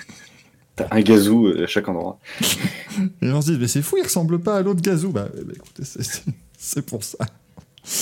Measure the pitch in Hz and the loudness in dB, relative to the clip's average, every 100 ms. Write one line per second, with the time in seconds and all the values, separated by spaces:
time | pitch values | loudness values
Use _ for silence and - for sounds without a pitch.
0 | - - - - _ _ _ - - 110 | -20 -20 -20 -20 _ _ _ -8 0 4
1 | 104 110 101 117 104 80 85 104 101 87 | 8 8 8 6 4 2 0 -2 -2 -4
2 | 90 - - - - - - - - 208 | -6 -10 -14 -4 -2 -2 -4 -6 -8 -4
3 | 190 - 120 147 151 147 120 143 147 392 | -4 -2 -2 0 0 0 0 0 0 -2
4 | 359 185 165 170 175 202 190 185 190 170 | 0 0 0 0 0 0 0 0 2 2
5 | 190 123 101 - 69 - - - 139 - | 0 -2 -4 -8 -12 -14 -18 -14 -12 -8
6 | - - - - - - - 151 - 113 | -8 -6 -8 -8 -12 -16 -8 -6 -6 -8
7 | - - - - _ - - _ - - | -10 -8 -8 -10 _ -20 -20 _ -8 -4